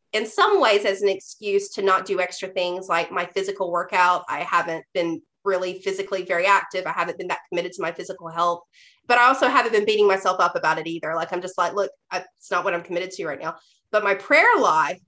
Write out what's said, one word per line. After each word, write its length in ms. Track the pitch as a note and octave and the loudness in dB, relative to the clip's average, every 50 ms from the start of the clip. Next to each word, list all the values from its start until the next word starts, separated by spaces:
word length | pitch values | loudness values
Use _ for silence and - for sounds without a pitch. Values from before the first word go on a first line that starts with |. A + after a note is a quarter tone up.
| _ _ - | _ _ -4
in 120 | A3 A#3 | -4 -4
some 360 | A3+ - - F4 - G#3 - | -2 0 2 4 4 4 4
ways 240 | C4+ A3 G#3 G3+ G3+ | 4 4 4 2 2
as 160 | G#3 F#3+ G3 | 0 -2 0
an 60 | G3+ G3 | 0 0
excuse 600 | F#3+ F#3+ - - - - G#3+ G3+ G3 G3+ G3 - | 0 -2 -6 -16 -16 -10 -4 -2 -2 -2 -2 -4
to 100 | - G3+ | -6 -2
not 240 | G3 G3 F#3+ F#3 F#3 | 2 2 2 2 0
do 140 | G3+ F#3+ F3+ | -2 -2 -2
extra 300 | F3+ F3+ - - G3 F#3 | -4 -4 -6 -10 -10 -8
things 380 | - F#3 F3+ F3+ F3+ F#3 F3+ F#3+ | -6 -4 -4 -4 -4 -6 -4 -2
like 200 | F3 E3+ D#3+ - | -2 -2 -2 -2
my 140 | F#3 F3+ F3 | -4 -6 -6
physical 460 | F3 - G3 F#3+ F#3+ G3 - F#3+ F3 | -4 -4 -4 -4 -4 -4 -6 -4 -4
workout. 520 | E3+ E3+ F#3 - G3+ F#3 F3+ F3+ F3+ F3 F3 - | -4 -4 -4 0 2 2 4 4 2 0 -2 -6
I 100 | D3+ C#3+ | -8 -6
haven't 440 | E3+ - F#3 E3+ - E3+ E3 D#3+ - _ - | -4 0 0 0 0 -2 -6 -8 -8 _ -4
been 280 | F#3 E3+ E3+ E3 D#3+ - _ _ _ - | -2 -2 -2 -4 -6 -10 _ _ _ -4
really 340 | G3 F#3+ F3+ F#3 F#3 F#3 F#3 | -2 -2 0 -2 -4 -6 -6
physically 440 | - G3 F#3+ F#3+ G3 - G3 F#3 F3+ | -6 -6 -4 -6 -6 -6 -6 -6 -4
very 200 | F#3 F3+ E3+ F3+ | -2 -2 0 2
active. 400 | G3 G3+ F#3+ - - - F#3 F3 | 4 2 2 0 -2 -8 -6 -6
I 60 | D#3 | -4
haven't 260 | E3 F#3 E3+ F3 E3 | -4 -4 -4 -4 -6
been 100 | - F3+ F3+ | -8 -6 -6
that 100 | E3 - - - | -8 -8 -8 -6
committed 220 | F3+ E3+ F3 F3 F3 | -6 -4 -4 -6 -6
to 80 | - | -6
my 120 | E3+ E3 E3+ | -6 -6 -6
physical 340 | F3 F3 F#3 F3 - E3+ | -8 -10 -12 -12 -12 -12
health, 360 | D#3+ E3 E3+ E3+ F3 E3+ E3+ - _ _ _ _ _ _ _ _ | -6 -2 0 0 0 0 -2 -8 _ _ _ _ _ _ _ _
but 100 | - A#3+ | 2 6
I 100 | A#3+ A#3+ | 6 6
also 200 | B3+ C4+ C4+ C#4+ | 6 6 4 2
haven't 240 | B3 - B3 A#3 A3+ | 4 4 4 2 4
been 140 | A3 G#3 G#3 | 2 2 2
beating 220 | A3 G#3+ G#3 G#3 G3 | 2 4 4 6 4
myself 320 | F#3+ F#3+ - F#3+ F#3 F#3 | 4 4 2 0 2 2
up 160 | F3+ F3+ - | 2 2 0
about 200 | E3+ D#3+ D#3 D#3+ | 0 0 -2 -2
it 100 | D#3+ D#3 | -2 -4
either. 280 | E3 E3 E3 D#3 D3+ D#3+ | -8 -8 -8 -6 -4 -4
Like, 160 | E3 E3 - | -4 -4 -4
I'm 100 | F#3 F3 | -6 -6
just 160 | F3+ F#3 - | -6 -6 -4
like, 160 | - F3 F3 - | -2 -2 -2 -2
"Look, 160 | G3+ F#3+ F#3+ - _ _ - | -2 -4 -4 -6 _ _ -10
I, 140 | F#3 F#3 - - _ | -8 -8 -10 -10 _
it's 140 | _ - - | _ -8 -4
not 140 | F#3+ F3+ F3 | -4 -2 -2
what 80 | G3 F3 | -2 -4
I'm 100 | E3+ E3+ | -4 -4
committed 280 | - F3 F3 F#3 F3+ | -6 -6 -6 -6 -8
to 140 | - - E3+ | -8 -8 -8
right 140 | D#3 C#3+ C3+ | -8 -8 -8
now." 160 | - D#3+ E3 - _ _ _ _ _ _ - | -8 -10 -10 -12 _ _ _ _ _ _ -2
But 100 | G#3+ G#3 | 0 0
my 120 | G3+ G3 | 0 -2
prayer 420 | G3 - - C#4 D#4 F#4+ A#4+ A4+ E4 | -2 0 2 4 4 6 6 4 4
life, 400 | A#3 F3+ D#3 D#3+ D3+ D3 C#3 - _ | 4 4 4 2 2 0 -2 -6 _